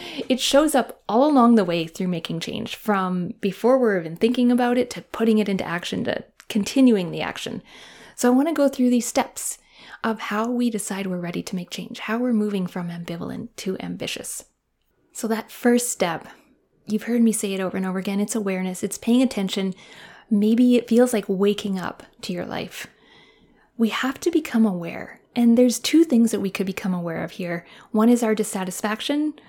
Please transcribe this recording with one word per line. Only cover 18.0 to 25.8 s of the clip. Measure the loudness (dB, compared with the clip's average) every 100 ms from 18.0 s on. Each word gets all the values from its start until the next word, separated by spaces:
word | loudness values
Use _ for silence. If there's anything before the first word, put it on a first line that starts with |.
| -4 -2
it's | -2 -2
awareness, | -4 -4 -4 -6
it's | -8 -6
paying | 2 4
attention. | 4 0 -4 -2 -4 -6 -14 -20 -20 -14 -2
Maybe | 2 4 4 6 4
it | 4
feels | 4 4
like | 2 -2
waking | 0 2 0 -2 -4
up | -6 -10 -20 _
to | -10
your | -8 -8
life. | -8 -10 -12 -16 _ _ _ _ _ _ _ _ -2
We | -2
have | 0 -4 -2
to | 0
become | 0 0 2 2
aware. | 0 -8 -10 -14 -18 _ 2
And | 4 6
there's | 6
two | 4